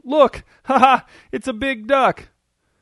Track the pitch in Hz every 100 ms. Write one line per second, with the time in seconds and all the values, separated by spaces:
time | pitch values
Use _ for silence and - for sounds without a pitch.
0 | 247 302 262 - - _ - 262 262 254
1 | - - - 254 262 220 269 254 214 277
2 | 226 - - _ _ _ _ _